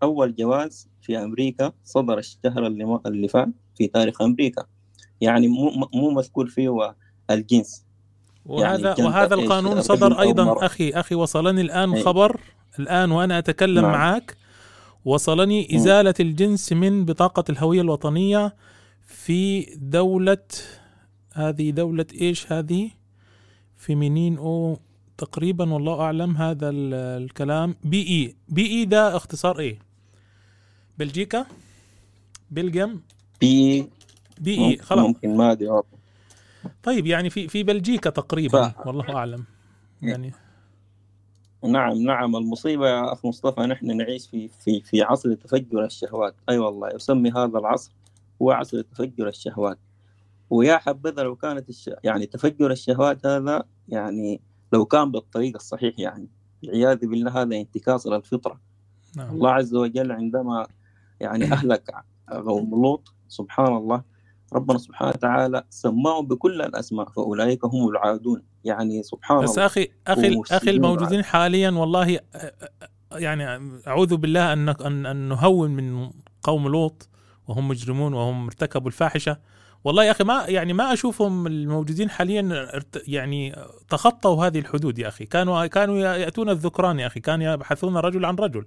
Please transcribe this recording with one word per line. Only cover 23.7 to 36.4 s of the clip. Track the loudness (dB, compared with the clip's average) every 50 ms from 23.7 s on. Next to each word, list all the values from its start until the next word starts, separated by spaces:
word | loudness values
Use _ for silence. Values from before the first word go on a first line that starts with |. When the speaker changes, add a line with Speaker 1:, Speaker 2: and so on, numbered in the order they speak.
| _
Speaker 2:
فيمينين | -12 -6 -2 0 0 0 2 2 2 0 0 0 -2
أو | -4 -4 -2 -2 -2 -2 -4 -6 _ _ _ _ _ _ _ -14
تقريبًا، | -14 -10 -6 -4 -2 -2 -2 -2 -2 -2
والله | -2 -2 -2 -4 -2 -2
أعلم | -2 -2 -2 -2 -2 -2 -2
هذا | 0 -2 -2 -2 -4 -4 -4
ال-، | -4 -4 -4 -4 -4 -6 -6 -6 -8 -8
الكلام. | -10 -10 -8 -6 -4 -2 -2 0 -2 -2 -4 -4 -4
بي | -2 0 0
إي، | 0 2 0 0 0 -2 -6 _ _ -2
بي | 0 0 2
إي | 2 2 0 2
ده | 4 4 4 4 4 2
اختصار | -2 -6 -8 -6 -2 -2 -2 -2 -2
إيه؟ | -4 -6 -8 -10 -16 _ _ _ _ _ _ _ _ _ _ _ _ _ _ _ _ _ _ _ _ _ _ -8
بلجيكا؟ | -8 -6 -4 -6 -4 -2 -2 -4 -4 -6 -12 -20 -20 _ _ _ _ _ _ _ _ _ _ _ _ _ -20 -20 _ -10
بلجيم؟ | -6 -4 -4 -2 -2 -2 -2 -2 -4 -10 -14 _ _ _ _ _ _ 2
Speaker 1:
بي | 4
إي. | 6 6 6 6 6 4 2 0 -4 -10 _ -20 _ _ _ _ _ _ -8
Speaker 2:
بي | -4 -2 0
إي، | 2 4 2
Speaker 1:
ممكن، | 2 2
Speaker 2:
خلاص. | 0 2 4 4 4
Speaker 1:
ممكن، | 4 2 0 -2 0 2
ما | 4 4 4
أدري | 4 2 0 0
والله. | 0 0 0 _ _ -20 _ _ _ _ _ -20 -20 _